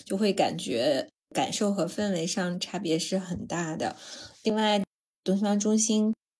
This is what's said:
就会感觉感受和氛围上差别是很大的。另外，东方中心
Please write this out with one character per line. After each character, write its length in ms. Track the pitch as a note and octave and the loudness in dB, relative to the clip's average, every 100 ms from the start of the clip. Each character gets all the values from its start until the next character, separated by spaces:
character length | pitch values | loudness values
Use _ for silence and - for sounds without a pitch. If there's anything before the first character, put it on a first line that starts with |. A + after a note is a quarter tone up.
| - | -6
就 120 | G3+ | 0
会 140 | G#3+ | 2
感 240 | G3 - E3 | 2 0 0
觉 500 | G3+ A#2 C#3 C3+ - _ _ | -4 0 2 0 -2 _ _
感 180 | - - | -2 -2
受 220 | - G#3 | 0 0
和 120 | G3 E3+ | 0 -2
氛 260 | - G#3 | -2 -2
围 140 | F3 E3+ | 0 -2
上 340 | - F3+ F3 | -2 -2 -4
差 200 | - F3+ | -6 -4
别 180 | E3+ D#3+ | 0 0
是 200 | - F#3+ | 0 -2
很 260 | F3 E3+ - | -2 -8 -4
大 300 | E3 E3 E3 | -4 -4 -4
的。 200 | - - - - - - | -4 -6 -16 -18 -18 -4
另 120 | A3 G#3+ | -2 2
外， 260 | G#3+ G3+ G3 _ _ _ | 2 2 0 _ _ _
东 140 | - G3 | 0 2
方 220 | G#3 G#3 | 2 2
中 180 | G#3+ A3 | 2 2
心 360 | G#3+ G#3+ G#3+ A3 _ _ | 4 4 2 0 _ _